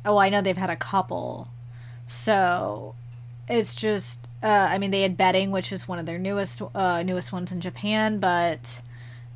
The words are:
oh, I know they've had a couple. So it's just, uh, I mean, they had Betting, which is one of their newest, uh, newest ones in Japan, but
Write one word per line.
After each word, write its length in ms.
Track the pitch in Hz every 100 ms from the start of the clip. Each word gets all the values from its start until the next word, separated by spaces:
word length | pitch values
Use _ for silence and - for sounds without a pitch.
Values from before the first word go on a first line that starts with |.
oh, 140 | 208 208
I 100 | 196
know 140 | 202
they've 160 | 190 185
had 120 | 185
a 60 | 165
couple. 720 | - 196 185 180 - - - - - - - - -
So 880 | - - 202 180 175 98 104 107 - - - - - -
it's 260 | 240 214
just, 460 | - 220 202 190 - - -
uh, 240 | 220 208 185
I 100 | 190
mean, 120 | 196
they 100 | 196
had 140 | 190 175
Betting, 360 | 185 185 196
which 200 | 196 -
is 160 | 185 -
one 100 | 175
of 80 | 160
their 140 | 170
newest, 420 | 190 202 196 - 214 -
uh, 280 | 185 175
newest 280 | 185 180 -
ones 220 | 180 180
in 80 | 180
Japan, 580 | 180 - 208 214 220 214
but 600 | 185 175 170 156 - - - - - - -